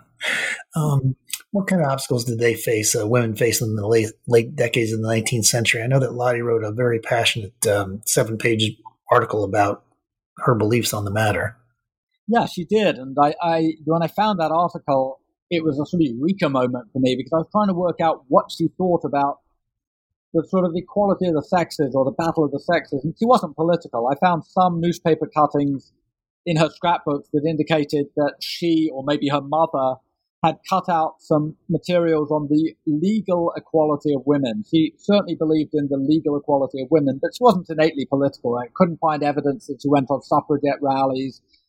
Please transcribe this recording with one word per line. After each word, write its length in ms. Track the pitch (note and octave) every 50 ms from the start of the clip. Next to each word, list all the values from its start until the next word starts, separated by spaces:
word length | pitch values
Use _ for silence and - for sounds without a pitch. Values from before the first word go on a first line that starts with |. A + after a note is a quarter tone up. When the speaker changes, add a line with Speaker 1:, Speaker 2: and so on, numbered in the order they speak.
| - _ _ - - - - - - - - - - _ -
Speaker 1:
<laughs> 0 |
um, 400 | E3 D3+ D3+ C#3+ C3+ C3 C3 B2+ - _ - - - - _
what 160 | - G3+ F#3+
kind 160 | - F#3+ F3+ D#3
of 60 | C#3
obstacles 360 | C3+ C3+ - - D3+ B2 A#2
did 140 | B2 A#2 A2+
they 160 | A#2+ A#2+ A2+
face, 400 | - - - A#2 G#2+ G#2+ - -
uh, 120 | B2 G#2
women 280 | G#2 A#2+ B2 A#2+ A2+ G#2+
faced 260 | - B2+ A#2 G#2+ -
in 140 | B2 A2 G#2+
the 120 | A2 G2+
late, 260 | G#2 A#2 A#2 G#2+ G#2 - _ _ -
late 260 | A#2+ A#2 A2+ B2 C#3
decades 380 | - B2 A#2 - B2+ A2+ A2 A2+
of 80 | A2
the 80 | A2 A2+
nineteenth 380 | A2+ A2 G#2+ - B2 A#2 G#2
century? 360 | - - A#2+ A2+ - - A#2+ A2+
I 60 | B2
know 100 | C3+ C3+
that 160 | C3 A#2+ A#2+
Lottie 280 | B2 B2 B2 B2 A#2 A#2+
wrote 200 | A#2+ A#2 A2+ G#2+
a 80 | G#2+
very 300 | G#2+ A2+ B2+ A#2+ A#2 A2+
passionate, 680 | A2+ - B2+ A#2 A2+ - - A#2+ G2+ F#2+ - _ -
um, 360 | A2 G2+ G2+ G2+ F#2+ F#2+ G#2 -
seven-page 680 | - - D3 B2 G#2+ A2+ G#2+ - B2 A2+ G#2+ A2 G#2+ G#2 - - - - _ _ -
article 320 | A#2 A#2+ A2+ - - G#2+ G2+
about 420 | F#2+ G2 G#2+ G2+ G2 - - _ _ _ _ _ _ _ _ _ _ _ -
her 160 | - - B2+
beliefs 400 | G#2+ G2+ G#2+ A#2 A#2+ A2 - -
on 100 | G#2+ G2+
the 60 | G2+
matter. 460 | G2 G#2+ A2 G#2+ G2+ F2 - - - _ _ _ _ _ _ _ _ _ _ _ _ _ _ -
Speaker 2:
Yeah, 180 | A3 A#3 F#3
she 180 | E3+ - - E3+
did. 320 | - G3+ A3 G#3+ F3 C#3+ A2+
And 180 | C3 C3+ C3+ C#3
I, 140 | C#3+ D3 D#3+ - F3
I, 300 | E3+ E3 E3 E3 D#3+ D#3 - D3+
when 180 | C#3+ D#3+ E3+ E3+
I 40 |
found 320 | D#3+ - - G#3 G#3+ G#3 F3+
that 140 | D#3+ D#3 D#3
article, 680 | E3+ F3+ - - D#3+ - - C#3 C3+ C3 C3 C3+ - _ _ _ _ _ -
it 140 | F3 E3 D#3+
was 140 | D#3 C#3 C3+
a 40 | D3+
sort 180 | - - F3+ D#3+
of 60 | C3+ A2+
eureka 320 | A#2+ C#3 E3+ F#3+ G3 F3 D3+
moment 380 | C3+ C3 B2+ B2 B2 B2 A#2+ - -
for 80 | C3
me 160 | C3 B2+ B2+
because 160 | B2 B2+ - -
I 40 | -
was 100 | D#3+ -
trying 180 | - G#3 G#3+ G3+
to 60 | F#3
work 260 | E3+ F3+ F3 D#3+ -
out 240 | E3+ D#3+ D3+ - - -
what 220 | C#3+ G3 - -
she 180 | - - E3 D3+ - -
thought 240 | F#3 F#3 E3+ E3 -
about 360 | C#3 B2 C#3+ C#3 C#3+ C#3+ - _ _ _ _ _ _ _ _ _ _ _ _ _ _ _ _ _ _ -
the 140 | E3 D3 -
sort 160 | - F#3+ F3+
of 80 | F3+ D#3+
equality 500 | F3+ F3+ - - G3+ G#3 G3 F#3 F3 F#3
of 80 | F3+ D#3+
the 80 | D3+ C#3+
sexes 520 | - - F3 E3 E3 - - D3+ C3+ A#2
or 100 | C3+ C3+
the 80 | C3+ -
battle 320 | - E3 E3 D#3 - D#3
of 80 | C#3+ C3
the 80 | C#3
sexes. 440 | - - F3 D#3+ - - - C#3 -
And 100 | D#3+ - -
she 80 | A3
wasn't 300 | A#3 B3 - - D#3+ C#3+
political. 520 | - D#3+ E3+ F3 E3+ - C#3 - A#2+ A#2 B2
I 60 | C#3+ - -
found 200 | F3+ F3 D#3+ -
some 360 | _ - F#3+ F#3 F3+ F3 E3
newspaper 460 | E3 F3 E3 - - E3+ D#3 D#3 D#3
cuttings 680 | D3 - D#3 D3+ D3 - D3 C#3+ C#3+ C#3 C3 - _ _ _ _ _ _ _ _ _ _ _ - -
in 80 | E3+
her 120 | D3+ E3 D#3
scrapbooks 580 | - - - F3 E3+ D#3+ - D#3 D3 C#3+ - _ -
that 120 | D3+ C#3
indicated 640 | D#3+ E3 D3+ D3+ - D#3+ D#3 C#3+ C#3+ - D3 C#3+ - -
that 200 | - D3 C#3+ - -
she 480 | - - - - F3 E3+ E3 D#3+ D#3 D#3 B2+
or 80 | C3+ C3+
maybe 240 | C#3 D3 D3 D3 C#3
her 120 | C#3+ C#3+
mother 560 | C#3 C#3 D3+ D#3 E3 D#3+ - C#3 C3 C3 C3 - _ _ _ _ _ _ _ _ -
had 120 | D#3+ D#3 - - -
cut 180 | D3 C#3+ - -
out 260 | F3 D#3+ D#3+ D#3 - _
some 380 | _ - D#3+ D3+ D3+ D#3 D#3 _ _ -
materials 640 | E3+ D#3 - - F3+ F3 E3+ E3 D#3+ D3+ D3+ C#3+
on 160 | D3+ D3+ D3+
the 260 | C#3 D3+ D3+ D#3+ D#3+ - _ -
legal 680 | D#3+ D3 D3+ D#3+ F#3+ A3 A3 F3+ - F3+ F3 E3+ E3+ -
equality 580 | D#3 - _ - D#3+ D#3 D3+ D3 C#3+ - D3+ D3
of 80 | C3+ B2+
women. 360 | C#3 D3 C#3+ C#3 A#2+ A2 G#2+ G#2+ _
She 240 | - E3 D#3+ C#3+ -
certainly 380 | _ - - G3+ G#3 F#3 F3 E3
believed 360 | - E3 D#3 D#3 D#3 D3+ - -
in 140 | D3+ C#3+ C#3
the 80 | C#3
legal 400 | C#3 C3+ C3+ D#3 D#3+ C#3+ D#3 D3
equality 440 | C#3+ C#3+ - D3 C#3 C3+ C3 - C3+ C3
of 60 | B2+
women, 300 | D#3 D#3 D3 C3+ C3 C#3
but 140 | - E3 -
she 80 | - A#3+
wasn't 260 | B3 G#3 F#3 E3 -
innately 380 | E3 D3+ D#3 D#3+ - C#3 C3
political. 500 | - - C#3 C#3 C#3 C#3 - - B2 A#2+
I 120 | A#2+ B2 A#2+ -
couldn't 280 | - F#3 F3 E3 -
find 240 | - D#3+ D3+ D3 C#3+
evidence 420 | C#3+ C#3+ D3 C#3 C#3+ C3+ A2+ -
that 140 | - C#3+ - -
she 60 | C#3+
went 200 | C#3+ C#3+ C3 A#2
on 140 | C#3+ C3 -
suffragette 580 | - D#3 D3 - - D3+ C#3 C#3 C#3+ C#3 B2+
rallies 600 | C#3 C#3 C3+ C3+ C3+ C3+ C3+ C3 C3+ C3+ B2 - _ _ _ _ _